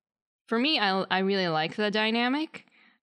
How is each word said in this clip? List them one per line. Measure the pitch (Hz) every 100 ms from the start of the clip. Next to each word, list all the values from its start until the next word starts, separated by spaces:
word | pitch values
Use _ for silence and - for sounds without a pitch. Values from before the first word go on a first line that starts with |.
| _ _ _ _ -
for | 226
me, | 285 302
I, | 202 190 -
I | 185
really | 190 196 180
like | 156 165 185
the | 208
dynamic, | 214 220 233 240 285 320 - - _ - _